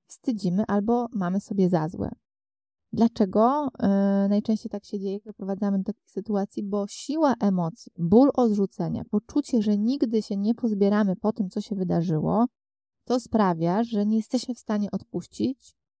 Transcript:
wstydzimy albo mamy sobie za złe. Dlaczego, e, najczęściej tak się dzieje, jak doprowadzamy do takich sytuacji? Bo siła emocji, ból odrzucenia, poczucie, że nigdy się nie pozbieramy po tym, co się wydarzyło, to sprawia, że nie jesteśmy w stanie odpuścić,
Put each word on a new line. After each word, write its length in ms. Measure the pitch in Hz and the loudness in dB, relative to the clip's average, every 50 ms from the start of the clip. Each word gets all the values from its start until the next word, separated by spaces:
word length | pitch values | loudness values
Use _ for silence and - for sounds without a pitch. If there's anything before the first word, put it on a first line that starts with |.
| _ | _
wstydzimy 580 | - - - - - 233 202 202 175 175 196 214 | -20 -18 -10 -6 -4 -4 -2 -2 -2 0 0 0
albo 400 | - 196 208 202 220 240 240 240 - | 0 0 -2 0 0 0 0 -2 -4
mamy 280 | - 202 180 175 185 202 | -4 -4 -2 -2 -2 -2
sobie 280 | - - 208 196 185 180 | -4 -4 0 2 2 2
za 200 | 185 160 156 156 | 2 0 0 -2
złe. 220 | - - - - - _ _ _ _ _ _ _ _ _ _ _ _ _ _ - | -4 -6 -6 -6 -8 _ _ _ _ _ _ _ _ _ _ _ _ _ _ -8
Dlaczego, 760 | - 226 226 233 - - 214 185 190 202 220 247 277 302 294 269 - - | 0 2 2 2 4 2 0 2 2 2 2 4 2 0 -2 -4 -4 -2
e, 100 | - 196 196 196 196 196 196 196 196 202 | 0 2 2 2 2 2 2 2 2 2
najczęściej 420 | 202 208 220 - 220 214 - 220 | 2 0 2 0 -2 -2 -4 -8
tak 140 | - 208 - | -12 -12 -12
się 140 | - 220 202 | -10 -10 -8
dzieje, 140 | 190 196 | -6 -6
jak 100 | 196 202 | -6 -8
doprowadzamy 560 | - 220 202 - 190 190 196 190 208 202 196 190 | -10 -14 -14 -10 -6 -6 -4 -2 -2 0 0 0
do 60 | 190 | -2
takich 260 | - 202 _ _ _ | -4 -8 _ _ _
sytuacji? 520 | - 196 196 - 208 196 196 - - - | -10 -10 -6 -2 -2 -2 -2 -4 -6 -8
Bo 240 | 208 196 202 208 202 | -6 -4 -4 -4 -4
siła 480 | 202 - - - - 277 320 320 277 226 233 | -6 -8 -12 -8 -6 -2 0 2 2 2 2
emocji, 520 | - 202 190 180 170 165 - - - - _ - | 0 0 2 2 0 -2 -6 -10 -20 -18 _ -4
ból 320 | 170 165 190 233 269 285 - | 0 6 6 8 8 6 4
odrzucenia, 680 | - 247 226 208 208 196 190 - - 175 165 156 - - - | 4 2 2 2 2 0 -2 -2 -4 -4 -4 -4 -6 -6 -2
poczucie, 520 | - 208 - - - 294 285 - - 233 | -4 -4 -4 -2 -4 -4 -2 0 0 0
że 160 | 208 214 208 202 | 2 2 0 2
nigdy 440 | 208 233 269 285 285 226 226 220 | 2 0 0 0 0 0 0 -2
się 140 | 208 - 208 | -2 -2 -4
nie 180 | 196 196 214 240 | -2 0 -2 -2
pozbieramy 640 | - - 226 214 196 202 196 208 208 214 196 180 | 0 0 -2 0 2 2 2 4 2 2 2 0
po 160 | - - 208 | 0 0 -2
tym, 180 | 220 - 202 185 | 0 0 -4 -4
co 100 | - 214 | -4 -8
się 160 | 202 - 208 | -6 -6 -4
wydarzyło, 680 | 196 185 175 175 170 165 190 160 151 151 156 175 208 240 254 _ _ _ _ _ _ _ _ _ _ _ | -4 -2 0 0 0 0 0 0 0 0 0 2 2 0 0 _ _ _ _ _ _ _ _ _ _ _
to 160 | - 240 254 | -2 -2 -2
sprawia, 640 | - - - 220 208 185 170 160 165 170 180 214 240 | -2 0 0 2 2 2 2 0 0 0 2 0 0
że 220 | 233 233 202 208 | -2 -2 -2 0
nie 100 | 208 220 | 0 0
jesteśmy 380 | 220 214 - - 247 - - 240 | 0 -2 -2 -2 -4 -2 -4 -10
w 40 | - | -10
stanie 320 | - - 220 208 208 196 | -6 -6 -4 -2 -2 -4
odpuścić, 840 | - 233 - _ - 175 175 - - - 208 247 269 _ _ - _ _ _ _ _ _ | -4 -8 -8 _ -8 -8 -8 -8 -8 -4 -2 -2 -2 _ _ -20 _ _ _ _ _ _